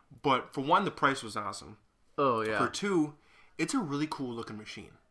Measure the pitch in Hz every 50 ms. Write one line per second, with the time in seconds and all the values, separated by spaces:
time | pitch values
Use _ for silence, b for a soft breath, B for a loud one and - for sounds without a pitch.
0 | B B 131 - - 143 131 120 - - - 143 131 147 175 196 202 151 - -
1 | 143 139 135 - 117 107 101 107 104 98 104 - - 78 104 - _ _ _ _
2 | _ _ - - 143 131 117 110 107 110 107 101 - - - - 190 202 190 165
3 | 151 147 - b b b b b b b b - 165 165 - 269 196 143 143 143
4 | 156 156 - - 135 120 117 117 110 - 110 107 107 - - 107 90 - - -
5 | _ _